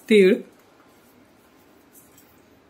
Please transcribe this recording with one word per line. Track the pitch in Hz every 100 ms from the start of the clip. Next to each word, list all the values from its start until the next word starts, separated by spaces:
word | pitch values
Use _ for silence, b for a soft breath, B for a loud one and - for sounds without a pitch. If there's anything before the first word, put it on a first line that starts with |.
| -
तीळ, | 214 185 233 - _ _ _ _ _ _ _ _ _ _ _ _ _ _ _ _ _ _ _ _ _